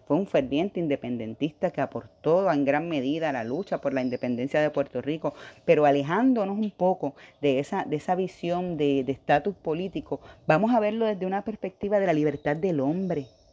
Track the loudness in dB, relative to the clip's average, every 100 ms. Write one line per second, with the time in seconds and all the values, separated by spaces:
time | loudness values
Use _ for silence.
0 | 0 0 2 0 0 0 -2 -2 -2 -2
1 | -4 -6 -6 -4 -6 -2 -4 -2 -4 -4
2 | -12 _ 2 2 4 2 2 2 0 -2
3 | -2 -2 -2 -4 -4 -4 -4 -4 -2 -2
4 | -2 -4 -4 -2 0 0 0 0 -4 -4
5 | -4 -4 -4 -8 -20 -8 4 6 6 4
6 | 2 2 4 2 0 -2 -4 0 0 0
7 | -4 -8 -20 -2 2 2 0 -4 -2 -4
8 | -2 -2 -2 -4 -4 -2 -4 0 2 2
9 | 0 -4 2 2 0 -6 -6 -4 -4 -8
10 | -8 -10 -12 -12 0 2 4 2 0 0
11 | -2 -2 -4 -4 -6 -8 -10 -8 -2 0
12 | 2 2 2 0 -2 -2 0 0 0 0
13 | -2 -4 -6 _ _